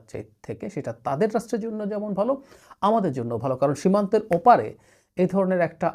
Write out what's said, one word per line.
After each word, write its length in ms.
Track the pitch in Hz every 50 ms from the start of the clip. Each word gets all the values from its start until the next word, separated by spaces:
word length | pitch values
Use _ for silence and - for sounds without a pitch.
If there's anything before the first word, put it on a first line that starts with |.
| - -
চাই-, 160 | - 107 107 - _ _ -
থেকে, 260 | - 110 - - 208
সেটা 240 | - 151 127 120 113
তাদের 400 | - - 131 139 143 208 220 220
রাষ্ট্রের 280 | 226 226 - 247 220
জন্য 280 | 220 226 214 214 214 196
যেমন 240 | 214 202 208 214 196
ভালো, 280 | 190 208 240 277 277 - - - - _ - - _
আমাদের 320 | - 202 220 226 190 165 131
জন্য 260 | 131 117 117 117 110
ভালো। 160 | 123 135 127
কারণ 180 | - - 147 143
সীমান্তের 480 | - - 185 196 208 208 190 - 214 - - 170
ওপারে 400 | 175 - 247 233 135 107 107 - - _ _ _ _ _ _ _
এই 100 | - 185
ধরনের 340 | 180 185 196 190 185 185 180
একটা 340 | 170 156 - - 180 165